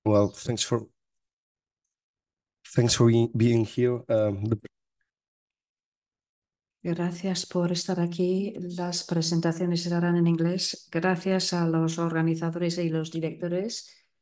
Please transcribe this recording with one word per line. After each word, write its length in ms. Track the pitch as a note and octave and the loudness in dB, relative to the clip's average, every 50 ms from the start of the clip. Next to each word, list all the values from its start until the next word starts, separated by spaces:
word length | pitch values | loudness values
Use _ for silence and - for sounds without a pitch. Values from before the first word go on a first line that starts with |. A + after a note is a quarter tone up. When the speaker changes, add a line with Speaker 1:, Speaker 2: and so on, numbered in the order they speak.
| - | 0
Speaker 1:
Well, 240 | G#2+ G#2+ G#2 G#2 G2 | 4 4 6 4 4
thanks 340 | - - - - A#2+ A2 - | 0 -4 -6 -4 -2 -2 -2
for, 240 | - B2 A#2 A2 - _ _ _ _ _ _ _ _ _ _ _ _ _ _ _ _ _ _ _ _ _ _ _ _ _ _ _ _ _ _ _ _ _ _ - - - | -2 -2 -2 -4 -6 _ _ _ _ _ _ _ _ _ _ _ _ _ _ _ _ _ _ _ _ _ _ _ _ _ _ _ _ _ _ _ _ _ _ -20 -4 2
thanks 200 | - A#2+ A#2+ - | 2 4 4 4
for 140 | - A#2+ A#2 | 4 6 6
being, 220 | A2+ A#2 A#2 A#2 A#2 | 6 6 4 2 2
being 300 | A#2 A2+ A#2+ A#2+ A#2 A2 | 2 4 4 4 4 2
here. 360 | - - - B2 B2 B2 A#2 - - | 0 0 0 0 0 0 -2 -2 0
Um, 400 | A#2 A2 G#2+ G#2+ G2+ G2 G2+ G#2+ | 0 2 2 0 0 -2 -4 -4
the 100 | A2+ A2 - - _ _ _ _ _ _ _ _ _ _ _ _ _ _ _ _ _ _ _ _ _ _ _ _ _ _ _ _ _ _ _ _ _ _ _ _ _ _ _ _ _ _ - | -6 -6 -8 -12 _ _ _ _ _ _ _ _ _ _ _ _ _ _ _ _ _ _ _ _ _ _ _ _ _ _ _ _ _ _ _ _ _ _ _ _ _ _ _ _ _ _ -6
Speaker 2:
Gracias 600 | F3 E3+ E3+ E3+ F3 F3 - - F#3+ F3+ E3+ - | -6 -4 -2 -2 -4 -4 -4 -4 -4 -4 -4 -4
por 280 | - - F3+ F3 F3 F3+ | -4 -2 0 0 0 0
estar 280 | E3+ - - F#3 F3+ | -2 -2 -2 -2 -2
aquí. 540 | E3+ E3+ F3 E3+ F#3 F3+ F#3 F#3 G3 G3+ - - | -2 -2 0 0 0 0 0 0 -2 -4 -6 -8
Las 460 | F3 F3+ F3 F3 F3 F3 E3+ - - | -10 -8 -8 -6 -6 -4 -4 -6 -4
presentaciones 800 | - F3 E3 D#3+ E3 E3+ E3 E3 E3+ D#3+ E3 F#3 F3 F3 E3 E3+ | -2 -2 0 0 0 0 0 0 0 0 0 -2 -2 -2 -2 -2
se 120 | E3+ F3 | -2 0
harán 220 | E3+ E3+ F3 F3 | 0 2 2 2
en 120 | F3 E3+ E3+ | 4 4 4
inglés. 600 | E3+ E3 E3 E3+ F3+ F#3 - - - - - _ | 4 2 2 0 0 -2 -4 -4 -6 -8 -10 _
Gracias 640 | - E3+ E3 F#3 F#3 E3+ F3 F#3+ F#3+ F#3 F#3 - - | -4 -2 0 0 0 0 0 0 0 0 0 0 0
a 140 | F3 E3+ | 0 0
los 320 | E3 E3 E3 D#3+ D#3+ D#3+ E3 | 2 2 2 2 0 0 -2
organizadores 800 | E3+ E3+ E3 D#3+ D#3+ E3 E3 E3 E3 E3 D#3+ F3 F3 E3+ E3+ F3 | -2 -2 0 0 2 2 0 0 -2 -4 -4 -2 -2 -2 -2 -2
y 100 | F3 E3 | -2 -2
los 220 | D#3+ D#3+ D#3 D#3+ | -2 -2 -4 -4
directores 840 | E3 E3 D#3+ D#3+ D3+ D#3 F3 F3 F3 F3+ G3 A#3 A#3 - - - - _ _ _ _ _ | -6 -6 -6 -6 -6 -6 -6 -4 -4 -4 -4 -4 -8 -10 -12 -14 -20 _ _ _ _ _